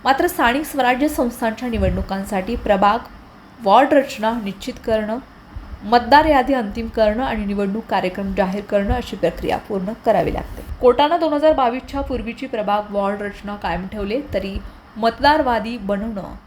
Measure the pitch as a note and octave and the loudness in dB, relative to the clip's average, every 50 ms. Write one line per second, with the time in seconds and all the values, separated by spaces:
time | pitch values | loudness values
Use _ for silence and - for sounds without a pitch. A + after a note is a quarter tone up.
0 | - B3 C4+ - E4+ F4 - - C#4 A#3 A#3+ C#4+ D#4 - - C#4 B3+ B3 B3+ B3 | 4 2 2 4 2 0 2 2 2 2 2 2 -2 -2 -2 0 2 2 2 2
1 | C#4+ D4+ D4+ D#4+ C4 A#3+ A#3 - A#3+ A3 A3 - B3+ B3 A3+ G#3 G3 F#3 F3+ F#3+ | 2 0 2 0 -2 -2 -2 -2 -4 -4 -4 -4 -6 -4 -2 0 0 0 0 -2
2 | G3 - F#3+ G3 G3 - G#3+ F#3 F#3 A3 A#3+ A#3+ - A3+ G3+ F#3+ G3+ G3+ G#3+ A#3+ | -4 -4 -4 -6 -4 -4 -4 -4 -2 -2 -6 -4 2 2 4 4 6 4 4 2
3 | A#3 - - - - - - - - - - - A#3 G3 G3+ A#3+ C#4+ D4 D#4 C#4+ | -4 -10 -20 -20 -20 -20 -20 -20 -20 -20 -20 -4 2 6 6 6 6 6 4 4
4 | C4+ - - G#3+ G#3+ A3 A#3 A#3+ G#3 G3 F#3+ - - C4 B3 - - - A3 A3 | 4 2 -6 -4 -2 -2 -2 -2 -4 -6 -8 -8 -10 -12 -12 -8 -2 -2 0 0
5 | G#3+ G#3 A3 C4 - - - - - - - - - - - - - G3+ A#3 A#3+ | 0 -4 -6 -6 -8 -14 -20 -20 -20 -16 -14 -14 -12 -12 -14 -12 -2 2 2 2
6 | A3+ A3+ C4+ D4 D#4 D#4+ D4 C4 B3 C4+ C4+ B3+ A3 G3+ G3+ A#3 A3+ A3+ - A3+ | 4 6 6 6 6 6 4 4 4 2 0 0 0 -4 -6 -6 -8 -4 0 2
7 | A3 G#3+ G#3+ A#3 C4+ C4 A#3 G#3+ G#3 G3+ G3+ G3+ G3+ G3 G3 A3+ A3+ - A3 F#3+ | 2 2 2 0 -2 -2 -2 -4 -2 -2 -2 0 0 0 -2 -4 -4 -2 -2 0
8 | F3+ F#3 F#3 - G3 G3 F#3+ G#3 F#3+ F#3 F#3+ G#3 G3+ - G#3 G3+ G3+ G#3 - B3 | 0 -2 -4 -4 -4 -2 0 0 0 0 0 -4 -4 0 0 0 2 2 0 -2
9 | A#3 - - G3 - A3 - - - - - - - - G#3+ F#3+ F#3 G3+ A3+ - | -2 -6 -4 -2 -2 -2 -2 -2 -2 -2 -2 -4 -4 -4 -4 -4 -4 -4 -6 -2
10 | - A#3 A3 F3+ D#3+ D3 D3 - - - - - - - - - - B3 A#3+ B3+ | 2 2 2 4 2 0 -2 -4 -8 -8 -12 -14 -12 -12 -6 4 4 4 6 6
11 | D4 D4+ E4+ F4 E4 D#4 D4 D4 D4 D#4 D#4 C#4 C4 A#3 A#3+ C4 - - - C#4 | 4 2 4 2 2 0 2 4 4 4 4 4 2 0 0 -4 -8 -8 -6 -6
12 | C#4 - C4 A#3+ G#3 A3+ - - C4+ B3+ B3 A3 G3+ G3 G3+ G#3 G#3 G#3 G3+ G3+ | -4 -4 -4 -4 -4 -8 -8 -8 -8 -6 -4 -4 -2 0 0 -2 -2 -4 -4 -2
13 | G3 G3 G#3 G3+ G#3 G3+ G3+ - - G3+ G3+ G3+ - F#3 E3+ F3 F#3 F#3+ - G#3+ | -2 -2 -2 -4 -6 -8 -10 -10 -10 -10 -10 -6 -4 -4 -4 -4 -6 -8 -6 -6
14 | G3 G3+ A3 C#4 D4 - - G3 F#3+ G3 G3 G#3 - - - - - - - G#3+ | -4 -4 -4 -4 -4 -4 -4 -4 -4 -4 -8 -8 -10 -12 -18 -20 -20 -18 -8 -2
15 | A3 A3+ A3+ - C4 C#4+ D4+ D#4 C#4+ B3+ A#3+ A3 G3+ A3+ A#3+ A#3 G3 G3 G3+ G3 | -2 -2 0 4 4 4 4 4 2 2 0 0 -2 -4 -8 -6 -4 -4 -4 -2
16 | G#3 A#3 A3 G3 D#3 C3 - - - | -4 -6 -6 -8 -10 -10 -14 -16 -18